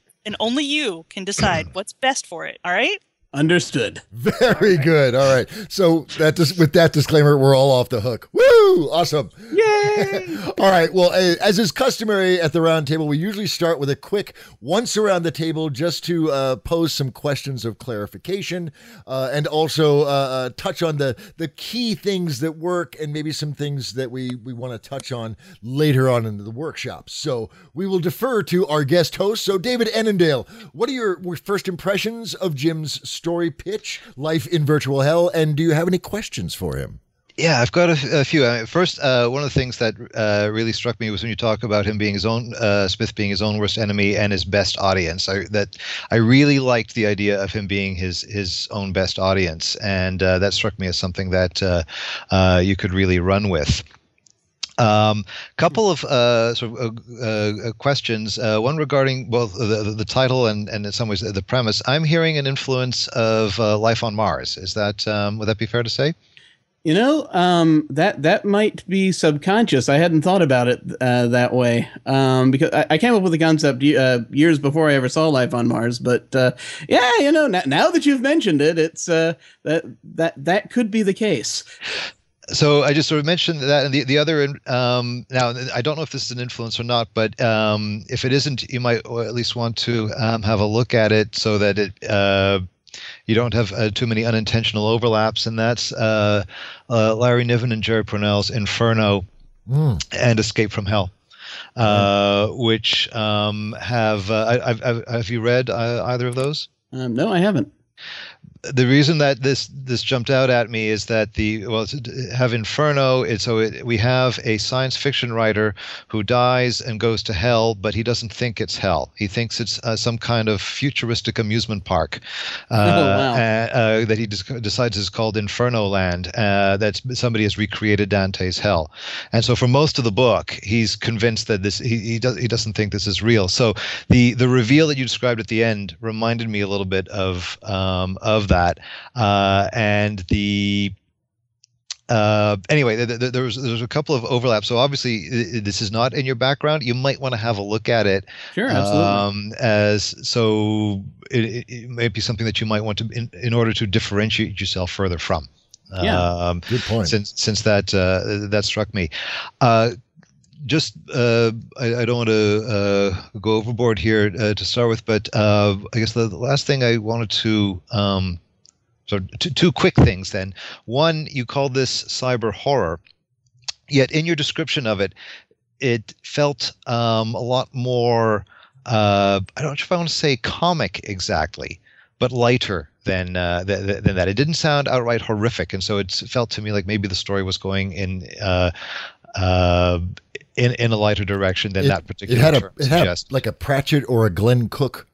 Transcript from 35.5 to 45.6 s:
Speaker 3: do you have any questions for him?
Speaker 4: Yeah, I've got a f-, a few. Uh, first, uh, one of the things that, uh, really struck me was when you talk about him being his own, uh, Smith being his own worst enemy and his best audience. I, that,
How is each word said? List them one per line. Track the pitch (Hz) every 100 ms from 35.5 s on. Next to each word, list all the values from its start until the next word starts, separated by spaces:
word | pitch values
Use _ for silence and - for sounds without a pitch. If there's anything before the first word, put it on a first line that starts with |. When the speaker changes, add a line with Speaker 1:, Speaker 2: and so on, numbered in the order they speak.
| 147
Speaker 3:
do |
you | 165
have | 151 170
any | 180
questions | - 208 214 - -
for | - 87 67
him? | 65 - _ _ _ -
Speaker 4:
Yeah, | 165 139
I've | 120
got | 175 175
a |
f-, | 156 131
a | 151
few. | 135 160
Uh, | 123 120 113
first, | 170 180 -
uh, | 139 127 120
one | 131
of | 143
the | 139
things | 127 113
that, | 117 107 117
uh, | 113 107 104 104
really | 110 113
struck | 110 123 113
me | 110
was | 98
when | 117
you | 104
talk | 117 107
about | 117 104 101
him | 107
being | 104
his | 101 101
own, | 113 120 -
uh, | 113 101 98
Smith | - 110 -
being | 101
his | 98
own | 104 107
worst | 104 -
enemy | 107 101 101
and | 98 104
his | 98
best | 87 101 95 -
audience. | 98 95 85 87 -
I, | 98 87
that, | 104